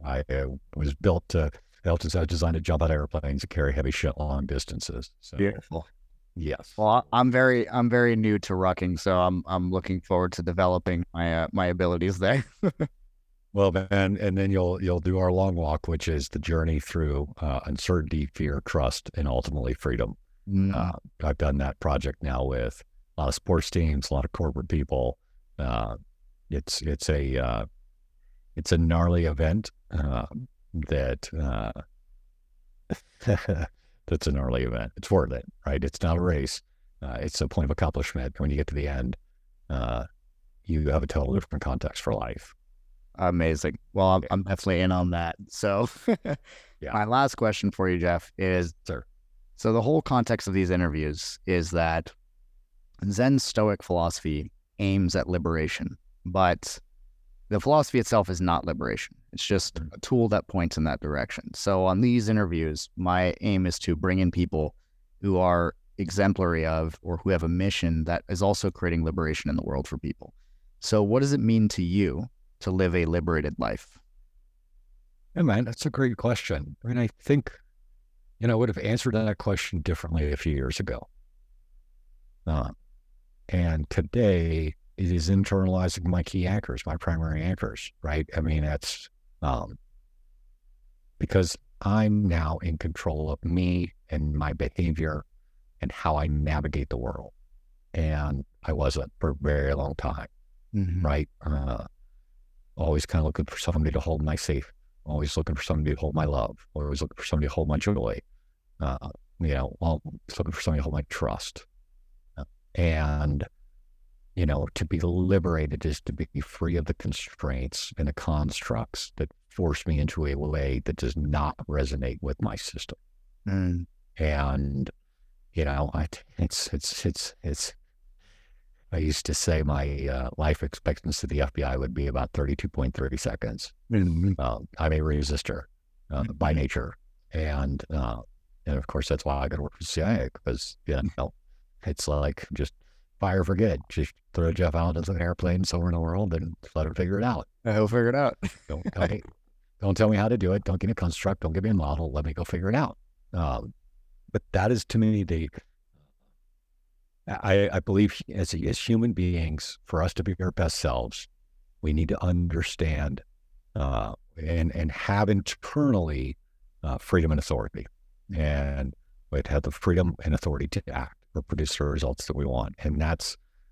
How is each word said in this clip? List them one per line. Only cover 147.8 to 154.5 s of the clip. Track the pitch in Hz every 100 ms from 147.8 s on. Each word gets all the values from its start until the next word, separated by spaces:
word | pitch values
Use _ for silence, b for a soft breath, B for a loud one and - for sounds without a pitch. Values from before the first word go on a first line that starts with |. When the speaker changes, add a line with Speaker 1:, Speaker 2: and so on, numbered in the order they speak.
| 107
Speaker 2:
figure | 120 117
it |
out. | 139 139 - 196
<laughs> | - -
Speaker 1:
Don't | 73 196
tell | 92 90
me, | 71 - - _ _ _ -
don't | 98 95
tell | 110
me | 101
how | 110
to | 117
do | 90
it. | 98
Don't | 92 92
give | 98
me |
a |
construct. | - 87 - 95 -
Don't | 82
give | 85
me | 107
a |
model. | 98 71 76 78
Let | 71 76
me |
go | 80
figure | 82 85 95
it |
out. | 131 139 - _ _ _
Um, | 87 73 60 - - _ _ - - -
but | 104 -